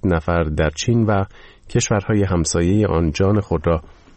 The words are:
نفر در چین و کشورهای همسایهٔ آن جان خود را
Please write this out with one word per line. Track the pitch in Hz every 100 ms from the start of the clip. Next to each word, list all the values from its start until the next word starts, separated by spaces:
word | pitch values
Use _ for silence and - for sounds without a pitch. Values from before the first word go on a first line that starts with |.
نفر | 98 85 - 85
در | 78 76 78
چین | - - 117 110
و | 101 98 - - - -
کشورهای | 123 - 104 - 107
همسایهٔ | 95 87 78 87 85 104 104
آن | 82 82
جان | 76 98 104
خود | 98 82 85
را | 80 - - -